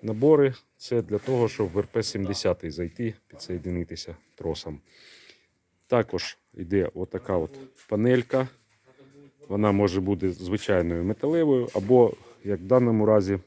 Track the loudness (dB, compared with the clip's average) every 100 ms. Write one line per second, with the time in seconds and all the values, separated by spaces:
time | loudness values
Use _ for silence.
0 | -6 2 4 6 4 0 _ _ -4 -4
1 | -2 -4 -2 0 0 0 -2 -2 -2 -4
2 | -4 -4 -4 -2 -2 -2 -6 -8 -10 -6
3 | -8 -8 _ -20 -10 -10 -6 -6 -6 -10
4 | -14 -18 _ _ -8 -8 -10 -14 _ -20
5 | -20 -20 -20 _ _ _ _ _ _ 0
6 | 0 -4 -8 -14 _ -14 -2 -2 -2 -4
7 | -8 -8 -4 -2 -2 -10 -20 _ -6 0
8 | 2 2 2 -2 -2 _ _ _ _ _
9 | -20 -20 -20 _ -8 0 2 4 2 2
10 | -2 -2 -2 -6 -6 -6 0 0 2 -2
11 | -4 -4 -2 0 2 0 0 -4 4 6
12 | 6 2 -16 -14 -6 -6 2 2 4 2
13 | 4 4 2 -4